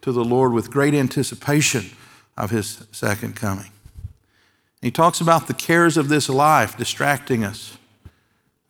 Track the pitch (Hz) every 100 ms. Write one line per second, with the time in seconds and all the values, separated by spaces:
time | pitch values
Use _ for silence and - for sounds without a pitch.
0 | 135 120 117 127 127 117 110 139 147 147
1 | 127 147 131 117 - 147 135 120 92 -
2 | - - _ - 101 110 98 - - -
3 | 123 104 110 101 104 98 - _ - -
4 | - - _ _ _ _ _ - 120 -
5 | 170 - 165 160 - - - 170 170 156
6 | 139 151 139 135 151 147 104 - - -
7 | 143 139 - 117 101 104 - - _ _
8 | - _ _ _ _ _